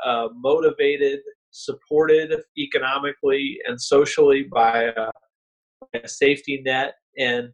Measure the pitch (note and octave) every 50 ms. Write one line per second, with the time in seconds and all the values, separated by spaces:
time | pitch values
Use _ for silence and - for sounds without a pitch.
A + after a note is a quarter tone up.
0 | - B2+ A#2+ A#2 A#2 A#2 A#2+ B2 B2 C3+ D3+ E3 E3 D#3 D3+ - C#3+ C#3+ C#3+ C#3+
1 | C#3+ C#3 C#3 C#3 - - - _ _ _ - - - - - - _ - D3+ D3+
2 | D#3+ D#3 D#3 D#3 D#3+ D3+ D#3 D#3 - _ - D3 C#3 C#3 D3 C#3 C3 C3 C3+ C#3
3 | C#3+ C#3+ C#3+ _ - C#3 C3+ C#3 C#3 C3+ - - - A#2 B2 A#2+ - - C#3+ C#3
4 | C#3+ C#3 - D#3+ D3+ C#3+ C#3 C#3 C#3 - - A#2 A2+ A2+ A#2 A#2 A#2 A#2 A2+ A2+
5 | A2 A2+ - _ _ _ _ _ _ _ _ _ _ _ _ - - _ - A#2+
6 | A#2 - - - C#3+ C#3 D3 C#3+ - C#3+ C#3 C3+ C3 C3 C3 C3 C3+ B2+ - _
7 | _ _ - C#3 C3 B2 A#2+ A#2+ A#2+ A#2+